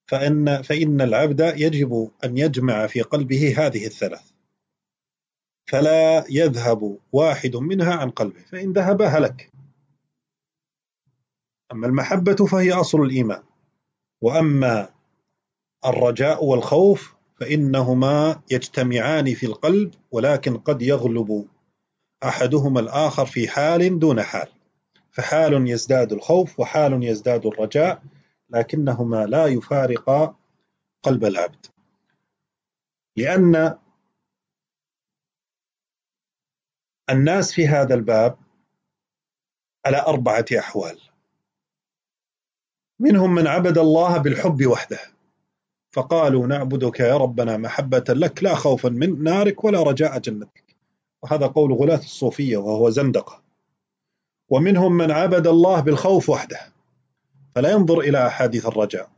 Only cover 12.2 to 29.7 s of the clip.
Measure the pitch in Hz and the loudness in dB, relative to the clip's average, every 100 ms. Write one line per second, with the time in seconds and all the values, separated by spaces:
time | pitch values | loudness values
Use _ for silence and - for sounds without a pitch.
12.2 | 180 202 202 190 185 180 175 156 139 131 | 0 2 2 2 0 0 0 0 0 0
13.2 | 113 92 - _ _ _ _ _ _ - | -4 -6 -12 _ _ _ _ _ _ -4
14.2 | 113 151 156 139 131 113 101 _ _ _ | -2 2 2 2 2 0 -4 _ _ _
15.2 | _ _ _ _ _ _ 131 - 120 117 | _ _ _ _ _ _ -4 0 0 0
16.2 | 135 156 151 127 117 147 196 196 - _ | -2 0 0 0 2 4 4 2 -2 _
17.2 | _ - 123 151 143 135 127 127 131 147 | _ -14 -4 -2 0 0 0 2 2 2
18.2 | 156 156 - 127 - - 127 120 120 156 | 0 -2 -4 -6 -4 -4 -2 -2 -2 -2
19.2 | 135 113 123 107 151 196 202 - _ 117 | -2 -2 -6 -4 0 0 0 -8 _ -2
20.2 | 131 143 147 113 - 143 123 143 120 117 | 0 0 -2 -6 -4 -2 0 0 0 -2
21.2 | 107 107 101 _ _ _ _ _ _ - | -4 -6 -8 _ _ _ _ _ _ -10
22.2 | 131 - 127 147 139 131 113 135 156 143 | -8 -2 0 0 0 0 -2 -2 -2 -2
23.2 | 131 131 110 - 147 175 180 180 156 117 | -4 -4 -6 -2 0 2 0 2 0 0
24.2 | 101 98 76 _ _ _ _ _ _ - | -2 -6 -10 _ _ _ _ _ _ -10
25.2 | - 151 160 143 127 117 - 131 117 104 | -2 0 2 2 0 -2 0 0 0 -2
26.2 | - 175 180 - 127 156 147 135 120 110 | 0 0 0 -4 -4 0 0 0 -2 -4
27.2 | 123 120 110 107 107 143 170 170 - _ | -2 -2 -2 -4 -2 0 0 -2 -10 _
28.2 | _ _ _ 120 113 156 143 117 120 113 | _ _ _ -4 -4 -2 -2 -2 -2 -2
29.2 | 104 139 156 123 - | -2 0 0 0 -2